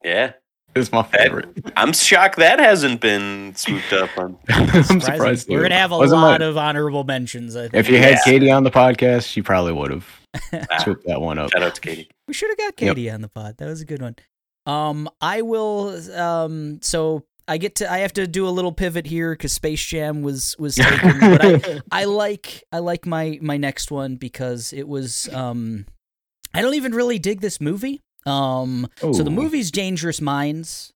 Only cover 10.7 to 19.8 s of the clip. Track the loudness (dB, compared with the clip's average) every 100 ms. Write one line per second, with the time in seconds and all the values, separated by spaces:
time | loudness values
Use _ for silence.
10.7 | -2 -2 -4 -4 -4 -4 -4 -4 -2 -2
11.7 | -4 -12 -12 -14 _ -14 -8 -6 -4 -6
12.7 | -4 -2 -2 -6 -10 -14 -14 -14 -12 -12
13.7 | -12 -12 -12 -12 -16 _ _ _ _ -8
14.7 | -4 -4 -6 -10 _ -4 -4 -4 -4 -2
15.7 | -4 -6 -10 -12 -6 -4 -2 -4 -6 -10
16.7 | -8 -6 -2 -2 -4 _ _ -8 -6 -4
17.7 | -6 -6 -4 -4 -4 -4 -2 -2 -2 -4
18.7 | -4 -4 -4 -6 -4 -4 -4 -6 -4 -4
19.7 | -4